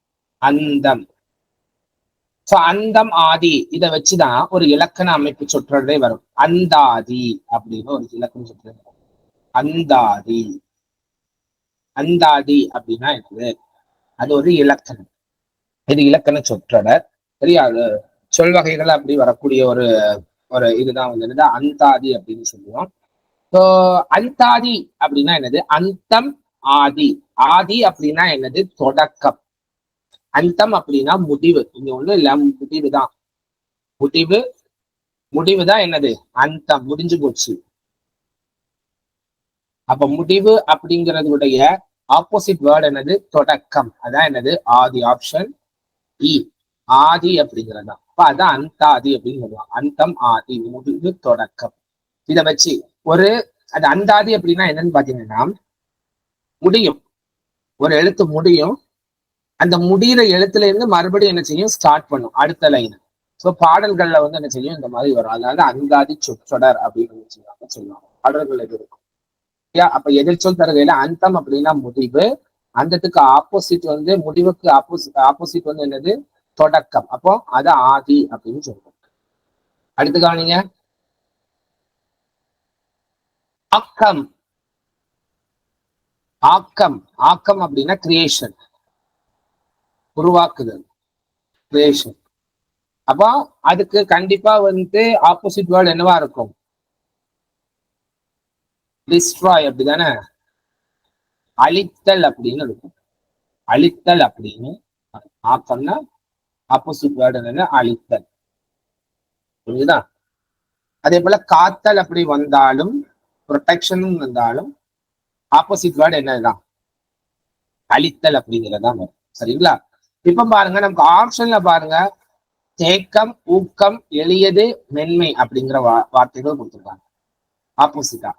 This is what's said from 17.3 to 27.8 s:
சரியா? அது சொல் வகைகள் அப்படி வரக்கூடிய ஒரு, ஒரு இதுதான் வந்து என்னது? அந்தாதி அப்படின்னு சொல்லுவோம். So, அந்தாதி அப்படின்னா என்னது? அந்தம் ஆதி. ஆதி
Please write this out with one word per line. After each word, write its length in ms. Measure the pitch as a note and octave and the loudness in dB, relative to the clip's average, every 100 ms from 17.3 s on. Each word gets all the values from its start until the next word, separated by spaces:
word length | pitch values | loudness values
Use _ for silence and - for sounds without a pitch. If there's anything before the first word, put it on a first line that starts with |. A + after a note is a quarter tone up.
| _ | _
சரியா? 260 | D3 E3+ | 2 4
அது 380 | C3 A#2 A#2 G#2 - _ _ | 2 0 -4 -4 -10 _ _
சொல் 240 | - E3 | 0 2
வகைகள் 360 | F3+ D#3+ D#3+ D#3+ | 2 0 -2 0
அப்படி 280 | D3+ C#3 C#3+ | 0 0 0
வரக்கூடிய 500 | B2 A#2+ C#3 C3 B2+ | 0 0 -2 0 2
ஒரு, 200 | B2 A#2+ A2+ G#2 G#2 F2 _ _ | 0 0 2 0 -4 -10 _ _
ஒரு 320 | B2+ A#2+ A2+ | -2 0 0
இதுதான் 320 | C3 B2+ B2+ | -2 -4 -6
வந்து 160 | A#2+ - | -6 -4
என்னது? 140 | C3 | 0
அந்தாதி 760 | D3+ - C#3+ D3 C#3+ C3 C3+ A#2+ | 0 0 -4 2 2 4 0 -6
அப்படின்னு 260 | G2 A2+ | -8 -14
சொல்லுவோம். 500 | A2+ G#2 G2 A#2 F#3+ _ _ _ _ _ _ | -14 -16 -14 -12 -12 _ _ _ _ _ _
So, 100 | F#3 F#3+ F#3+ F#3 F3+ - | 4 6 6 4 2 0
அந்தாதி 840 | E3 A#3+ - B3 A#3+ A#3+ A3 - - | 0 0 2 4 4 0 -6 -10 -4
அப்படின்னா 300 | D3+ C#3+ C#3+ - | -2 0 0 -2
என்னது? 200 | B2+ C#3 | -2 -4
அந்தம் 880 | - D3+ F#3 F#3+ - A3+ C4+ C#4+ _ _ | 0 -2 -2 -6 -2 0 0 -8 _ _
ஆதி. 720 | - C#3+ C#3+ C#3+ D3 D3 _ | 0 2 2 0 -2 -2 _
ஆதி 500 | - C3+ F3 F#3 A3+ | 0 2 2 2 0